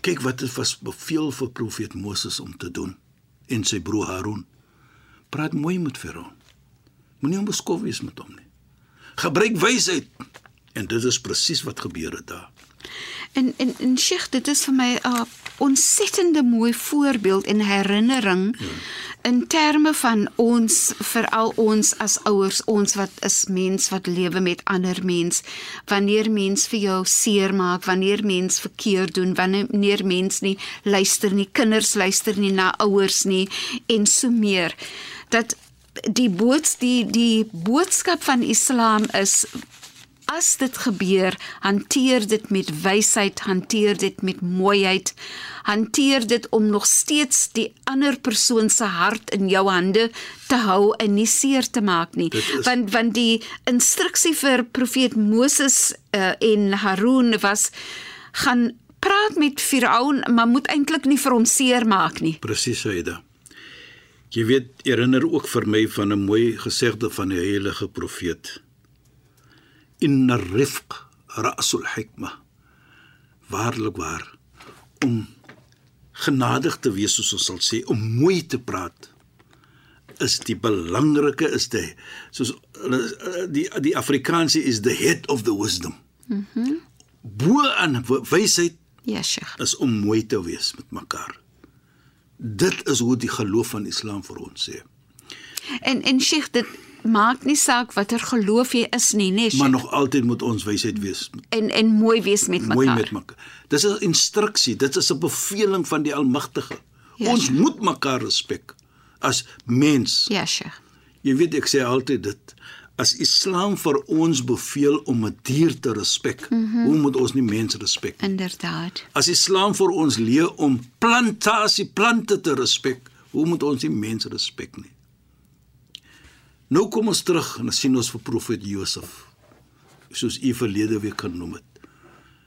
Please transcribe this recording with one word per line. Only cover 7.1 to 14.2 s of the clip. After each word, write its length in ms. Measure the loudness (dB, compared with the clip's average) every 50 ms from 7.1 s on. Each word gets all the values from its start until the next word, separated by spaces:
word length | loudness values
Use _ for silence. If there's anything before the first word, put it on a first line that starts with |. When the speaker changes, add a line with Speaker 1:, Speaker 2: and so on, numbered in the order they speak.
| _ _
Speaker 1:
Moenie 180 | -4 -4 -2 -2
onbeskof 420 | -2 -4 -4 -6 -4 -4 -4 -4
wees 200 | -4 -8 -8 -8
met 180 | -10 -12 -14 -16
hom 100 | -20 -20 -20
nie. 120 | -20 -20 _ _ _ _ _ _ _ _ _ _ _ -20 -16 -10
Gebruik 400 | -6 -4 0 2 2 2 2 2
wysheid. 520 | 2 2 2 2 2 0 0 -2 -2 -4 -8 _ _ -20 -20 -20 -20 _ -20 _ _ _ _ _
En 120 | -12 -6
dit 180 | -4 -2 0 0
is 160 | 0 -2 -2
presies 420 | -4 -4 -4 -2 -2 -2 -2 -4
wat 180 | -6 -6 -10 -10
gebeur 300 | -10 -10 -10 -8 -10 -10
het 140 | -10 -12 -14
daar. 240 | -16 -18 -18 -18 -20 _ _ -20 _ _ _ -20 -18 -16 -16 -16 -14 -14 -14 -14 -6
Speaker 2:
En, 220 | _ 0 0 0 0
en, 180 | -2 -2 -2 -2 0
en 180 | 0 0 2 2
Sheikh, 300 | 2 0 0 -2